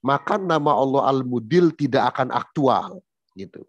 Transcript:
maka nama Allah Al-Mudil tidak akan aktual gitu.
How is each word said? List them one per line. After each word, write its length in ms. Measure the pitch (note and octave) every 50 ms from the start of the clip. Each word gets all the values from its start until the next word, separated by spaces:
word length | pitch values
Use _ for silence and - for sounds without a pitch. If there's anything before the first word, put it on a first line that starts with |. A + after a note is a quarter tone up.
| -
maka 320 | C3 - - - - G#3 G#3+
nama 340 | F#3+ F3+ E3 D#3 D3 D3+ C#3+
Allah 380 | G#2+ C3+ C3+ C3 C#3 - B2
Al-Mudil 640 | C#3 C3+ B2+ B2 B2 A#2+ A2+ A2 D#3 F3+ F3 E3 D#3
tidak 400 | - D3 C3+ A2+ C#3 G#2+ B2 -
akan 160 | - C3 B2
aktual 720 | - A#2+ A#2 - _ E3 C#3+ C3 A2+ F#2+ - - F#3 F#3 _ _ _ _ _ _ _
gitu. 320 | F#2+ F#2+ F3+ - - -